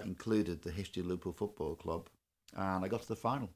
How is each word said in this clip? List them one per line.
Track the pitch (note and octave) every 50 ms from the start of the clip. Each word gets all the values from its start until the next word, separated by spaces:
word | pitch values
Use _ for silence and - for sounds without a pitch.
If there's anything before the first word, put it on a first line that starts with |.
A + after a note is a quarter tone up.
| -
included | - F#2 - - A2+ A2 G#2+ G2+ - F2 D#2+ -
the | F2
history | E2+ G2 G2 - - -
of | F2+ F2+
Liverpool | F2+ F2+ - F#2 E2+
Football | - G#2 G#2 - - D#2+ D2+ D#2
Club, | - - E2+ E2 E2 - - - _ _ _ _ _ _ - -
and | F#2 G2 F#2+ F#2 F#2 F2+
I | F#2+
got | A2+ A2+ -
to | -
the | A2+
final. | - - A#2 B2+ C#3 B2+ F#2 -